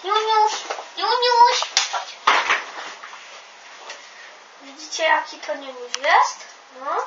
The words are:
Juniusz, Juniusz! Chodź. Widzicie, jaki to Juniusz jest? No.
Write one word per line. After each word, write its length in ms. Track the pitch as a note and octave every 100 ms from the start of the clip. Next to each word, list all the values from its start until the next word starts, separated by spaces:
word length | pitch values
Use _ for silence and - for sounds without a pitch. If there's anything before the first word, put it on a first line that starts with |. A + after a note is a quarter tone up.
Juniusz, 500 | F4+ G#4+ A4 A4 G#4+ - - - - -
Juniusz! 600 | G4+ A#4+ B4 A#4+ A#4+ B4 - - -
Chodź. 240 | - - - - - - - - - - - - - - - - - - - - - - - - - - -
Widzicie, 420 | C#4 C#4 D#4 -
jaki 360 | D#4+ D4+ - D4+
to 140 | -
Juniusz 440 | C#4+ C4+ B3 B3 B3
jest? 480 | C#4+ - - - - - - C4
No. 180 | C#4 F4+